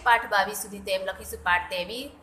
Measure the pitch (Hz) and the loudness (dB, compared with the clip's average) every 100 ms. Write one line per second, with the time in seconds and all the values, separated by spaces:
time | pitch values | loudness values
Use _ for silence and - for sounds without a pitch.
0 | 247 233 233 208 190 214 202 202 196 190 | 4 4 6 2 2 -2 -8 -8 -4 -2
1 | 190 185 - 226 180 180 190 185 185 240 | -2 -6 -10 -4 2 2 2 -4 -4 -8
2 | 294 - | -10 -14